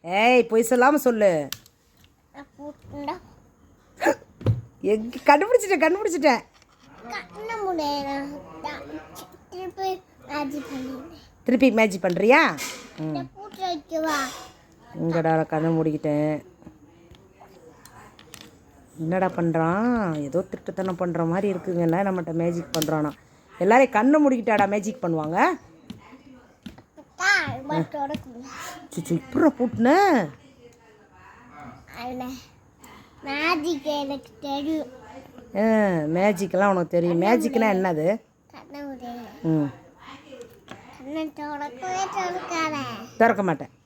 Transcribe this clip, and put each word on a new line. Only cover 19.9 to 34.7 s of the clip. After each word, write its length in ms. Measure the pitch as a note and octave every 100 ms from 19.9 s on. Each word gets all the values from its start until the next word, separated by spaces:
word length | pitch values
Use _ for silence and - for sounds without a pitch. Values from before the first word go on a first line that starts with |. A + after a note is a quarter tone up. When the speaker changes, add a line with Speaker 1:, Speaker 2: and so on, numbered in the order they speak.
| A#3+ G3 D3+
Speaker 1:
ஏதோ 240 | C#3+ E3+ F#3+
திருட்டுத்தனம் 420 | - - F3+ F#3+
பண்ற 320 | F3 F3+ E3
மாதிரி 280 | E3 F3 G3+
இருக்குங்கன்னா 480 | F3+ F#3 F3 E3 E3 G3+
நம்மகிட்ட 260 | F#3 E3+
மேஜிக் 420 | E3 E3+ E3+ E3+ E3
பண்றானா? 320 | D3+ D#3+ D3+ C3+ _ _ _ -
எல்லாரையும் 340 | F3+ A#3+ C4
கண்ணை 340 | - C4 D4+ C#4+
மூடிக்கிட்டாடா 420 | B3+ A#3 G#3 G3
மேஜிக் 360 | G3+ G3+ -
பண்ணுவாங்க? 400 | F3+ E3 D#3 F3 D#4 E4+ - - - - - C4 - B3+ - _ - - _ -
Speaker 2:
அக்கா, 580 | C#4+ - F#4 G4 D4
இது 80 | B3
மாதிரி 360 | C4+ D4+ - D4
தொடக்கூடாது. 480 | C#4 G3+ C4+ A#3 C4 - - - -
Speaker 1:
சுச்சு, 280 | - E3 E3+
இப்படிடா 260 | - - E4 -
பூட்டுன? 360 | B3 A3 A#3 E4+ G4+ C4+ D#3 C3+ - _ - - - - _ - - - - - B3 - - -
Speaker 2:
அதுல 220 | B3 B3+ B3 C4 - _ _ _ - - - -
மேஜிக் 640 | C#4 C#4 D#4+ F4 D4+ D4+
எனக்கு 480 | D4+ D4 C#4 C#4 - -
தெரியும். 500 | C#4 C#4 D4